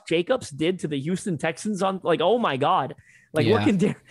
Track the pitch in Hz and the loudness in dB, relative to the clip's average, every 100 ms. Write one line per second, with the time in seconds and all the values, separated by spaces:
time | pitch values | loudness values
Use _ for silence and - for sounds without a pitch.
0 | - 170 170 254 - 139 160 190 165 143 | -2 -2 0 -2 -4 -2 -2 -2 -4 -4
1 | 147 185 208 156 160 165 214 196 190 190 | -4 -4 -4 -4 -4 -4 -6 -2 -2 -2
2 | 165 165 175 240 196 135 147 180 139 - | 0 2 4 2 2 2 2 2 0 -8
3 | _ _ _ 156 - 107 104 196 202 - | _ _ _ 0 4 4 4 2 0 -2
4 | _ | _